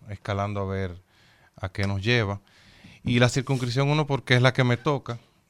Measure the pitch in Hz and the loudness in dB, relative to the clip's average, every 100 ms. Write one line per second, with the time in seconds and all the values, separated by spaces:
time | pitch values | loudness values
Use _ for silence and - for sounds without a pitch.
0 | - 101 - 101 101 101 98 95 95 90 | -14 -12 -6 -4 -2 -4 -4 -4 -6 -8
1 | - _ _ _ _ - 95 - 98 98 | -20 _ _ _ _ -12 -10 -4 -4 -2
2 | 101 123 101 98 _ _ - - - - | 0 0 0 -4 _ _ -20 -20 -20 -10
3 | - 120 123 - 127 135 123 120 139 151 | -2 2 4 2 -2 -2 -2 0 2 2
4 | 147 135 - 123 127 123 123 120 - 139 | 0 -2 2 4 4 4 2 2 0 -2
5 | - 117 _ _ | -4 -12 _ _